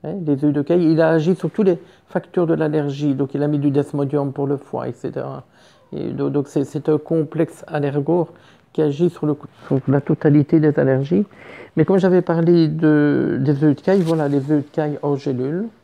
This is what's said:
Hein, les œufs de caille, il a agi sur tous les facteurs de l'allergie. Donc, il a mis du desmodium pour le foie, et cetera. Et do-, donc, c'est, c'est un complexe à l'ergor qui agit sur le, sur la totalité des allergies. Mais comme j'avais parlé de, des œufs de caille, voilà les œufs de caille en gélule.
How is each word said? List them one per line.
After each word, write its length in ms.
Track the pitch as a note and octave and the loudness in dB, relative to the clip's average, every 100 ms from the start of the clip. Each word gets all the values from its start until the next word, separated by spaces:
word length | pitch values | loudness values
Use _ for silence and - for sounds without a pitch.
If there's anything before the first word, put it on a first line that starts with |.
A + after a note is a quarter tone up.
| D3+ | -10
Hein, 80 | F#3+ D#3 | -8 -2
les 200 | C#3 D3 | 0 0
œufs 80 | |
de 80 | D3 | 0
caille, 280 | C#3+ F3 E3 | 0 2 4
il 120 | D#3+ | 4
a 80 | D#3+ | 4
agi 260 | E3 D#3 F#3 | 2 2 0
sur 160 | D#3+ | -2
tous 120 | - | 0
les 160 | F#3+ E3+ - _ _ | 2 0 -4 _ _
facteurs 400 | F#3 E3+ - E3 | -8 -4 -2 0
de 60 | |
l'allergie. 600 | D#3 D#3 D#3 C#3+ C#3 D3 | 0 0 -2 -2 -2 -2
Donc, 200 | C3+ C#3 | -2 -2
il 100 | C#3 | -2
a 40 | D3 | -2
mis 100 | D3 | 0
du 120 | C#3+ | 0
desmodium 600 | C#3 C#3+ D3 C#3 D3 C#3 | 0 -2 -4 -2 -2 -4
pour 160 | C3 C#3 | -4 -4
le 80 | C#3 | -4
foie, 320 | - B2 B2 | -6 -8 -8
et 60 | |
cetera. 500 | B2 - C3+ C#3 C3+ - _ - _ _ | -8 -10 -8 -10 -12 -18 _ -20 _ _
Et 180 | - - | -10 -8
do-, 180 | - C#3 | -4 -2
donc, 200 | C#3+ C#3 | -2 -2
c'est, 160 | D#3+ C#3 | -2 -2
c'est 240 | D3+ D3+ | -4 -2
un 80 | D3+ | -2
complexe 680 | D3+ E3 D3+ D#3 E3 - - | 0 -2 -2 -2 -4 -4 -10
à 140 | D3+ | -4
l'ergor 540 | C#3+ D3 C#3 F3 E3 - - _ _ | -2 -2 0 0 -2 -8 -20 _ _
qui 80 | - | -2
agit 280 | D3+ C#3 F3 | -2 2 -2
sur 160 | - D3+ | 0 -4
le, 120 | C#3+ - _ - | -4 -6 _ -2
sur 120 | C3+ - | -2 2
la 140 | D3 | 0
totalité 580 | - D#3 D#3 D3 C#3+ E3 | 0 0 4 4 4 4
des 180 | D3+ C#3+ | 2 2
allergies. 480 | C#3 C3 C#3 F3 G#3 - - - - - | 2 0 0 0 -2 -6 -20 -20 -10 -2
Mais 80 | D#3 | 2
comme 120 | F#3+ | 2
j'avais 240 | F#3 F3+ | 4 2
parlé 460 | E3+ E3+ E3 E3+ D#3+ | 2 0 4 4 4
de, 680 | D#3 D#3+ D3+ D3 C#3+ C3 A#2+ | 2 2 4 2 0 0 -2
des 240 | C3+ C#3 | 0 2
œufs 100 | D3+ | 2
de 80 | C#3+ | 0
caille, 200 | - G3 | 0 0
voilà 260 | E3 E3 C#3+ | 2 0 0
les 240 | C#3+ C3+ | -2 0
œufs 140 | D3+ C#3 | -2 -2
de 40 | |
caille 300 | - D3+ C#3+ | -4 -4 -4
en 140 | D3 C#3 | -4 -2
gélule. 540 | C#3+ B2+ C3 E3 A3+ - | -2 -4 -4 -6 -8 -12